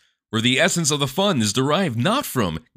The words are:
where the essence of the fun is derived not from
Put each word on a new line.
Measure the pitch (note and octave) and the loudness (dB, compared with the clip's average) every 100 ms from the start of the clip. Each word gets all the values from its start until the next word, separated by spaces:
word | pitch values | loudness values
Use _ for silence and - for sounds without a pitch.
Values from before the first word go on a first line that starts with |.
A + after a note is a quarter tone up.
| _ _ - | _ _ -6
where | A2 | 0
the | A#2+ C3 | 2 2
essence | F3 E3+ D3+ | 2 0 0
of | D3 | -2
the | C#3 | -2
fun | G3 G3+ D3 | 0 0 2
is | G#2+ | 0
derived | A2 C3+ D#3 G3 A#2 | 0 0 2 0 0
not | B2+ C4 - | 0 -2 -2
from | C3 F#2 D#2 - | -2 -2 -2 -10